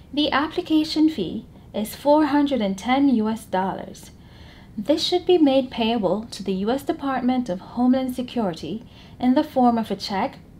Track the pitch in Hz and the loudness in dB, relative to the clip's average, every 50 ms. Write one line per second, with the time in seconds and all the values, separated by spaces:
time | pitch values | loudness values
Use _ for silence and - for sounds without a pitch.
0 | - - - 294 302 - - 262 294 320 - 349 349 - 320 311 302 311 - 311 | -16 -6 -2 -2 0 0 0 0 -2 -2 -4 -6 -2 0 0 0 0 0 0 2
1 | 311 311 311 - 175 156 - 226 - - - - - - - 214 214 - - - | 2 2 2 0 -4 -4 -6 -8 -10 -12 -20 -20 -18 -10 -6 -6 -6 -6 -8 -2
2 | - 277 294 311 311 277 277 294 285 285 285 226 208 196 190 190 - 233 254 277 | 2 4 4 4 4 4 2 2 2 2 0 0 0 -2 -2 -4 -2 0 2 4
3 | 285 277 247 220 214 220 226 220 - - - 185 190 190 - - - - - - | 4 4 4 2 0 0 -4 -6 -8 -4 -2 -2 -2 -2 -4 -6 -10 -14 -16 -18
4 | - - - - - - - - - - - - - - - - 202 - 302 349 | -20 -20 -20 -20 -20 -20 -20 -20 -20 -20 -20 -20 -20 -16 -12 -6 0 0 0 0
5 | - - 359 359 359 - 359 339 311 285 262 269 254 254 - 240 226 220 233 233 | 2 0 0 0 2 4 4 6 6 6 4 4 0 0 -4 -2 -2 0 0 0
6 | 196 165 180 214 226 - - - 190 202 190 185 196 214 247 277 - - 320 - | 0 0 -2 -2 -4 -10 -12 -10 -6 -4 -4 -2 -2 -2 -2 -4 -2 -6 -6 -4
7 | 294 277 262 247 247 247 254 254 247 - 180 185 - - - 240 247 254 254 262 | -4 -4 -4 -2 0 0 0 0 -2 -4 -6 -8 -8 -8 -2 0 2 4 4 2
8 | 262 254 247 - 247 - - 247 220 185 165 - - 147 190 226 - - - - | 0 -4 -6 -6 -8 -6 -4 -2 -2 -2 -4 -6 -8 -8 -8 -10 -10 -14 -20 -20
9 | - - - - 254 254 254 294 302 311 - 269 247 240 233 226 220 - 202 196 | -20 -18 -8 -2 0 2 2 2 2 0 2 4 4 4 4 2 0 -2 -4 -6
10 | - - 208 190 226 269 - - - - - | -6 -4 -2 -2 -2 -4 -6 -12 -20 -20 -20